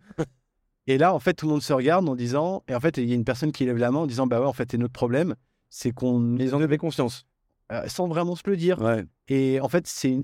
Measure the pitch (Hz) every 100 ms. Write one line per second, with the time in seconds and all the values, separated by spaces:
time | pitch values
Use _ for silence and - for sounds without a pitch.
0 | - - 156 _ _ _ _ _ - 135
1 | 175 156 185 - 156 147 - 135 131 180
2 | 170 123 120 139 170 190 - 123 160 139
3 | 120 123 113 123 156 - 127 120 120 143
4 | 156 117 127 117 139 127 120 120 123 -
5 | 120 131 175 - _ _ _ - 120 123
6 | 127 120 117 123 131 143 156 151 165 147
7 | 120 - - _ _ _ - 120 - -
8 | 180 160 175 175 202 185 175 180 113 113
9 | 80 _ - 135 131 135 135 175 - -
10 | 131 131